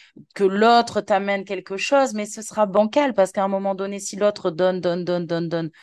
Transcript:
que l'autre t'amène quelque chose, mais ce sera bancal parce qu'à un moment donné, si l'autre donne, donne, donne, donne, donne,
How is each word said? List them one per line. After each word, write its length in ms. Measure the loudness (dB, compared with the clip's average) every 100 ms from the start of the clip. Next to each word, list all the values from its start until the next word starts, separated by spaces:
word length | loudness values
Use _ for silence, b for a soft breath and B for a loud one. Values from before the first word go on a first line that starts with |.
| B -20 -14 0
que 80 |
l'autre 580 | 2 4 6 6 4 -2
t'amène 420 | 0 0 0 -4
quelque 340 | -4 -8 -8 -6
chose, 360 | 0 2 2
mais 120 | -2 -8
ce 140 | -10
sera 240 | -8 -2 0
bancal 460 | 2 2 2 0 2
parce 160 | 0
qu'à 120 | 2
un 40 | -2
moment 260 | 0 -2
donné, 260 | -4 -6 -8
si 160 | -8 0
l'autre 360 | 0 0 -4
donne, 280 | 0 0 2
donne, 260 | -2 -2 -2
donne, 200 | -4 -2
donne, 240 | -4 -2
donne, 220 | -4 -6 -10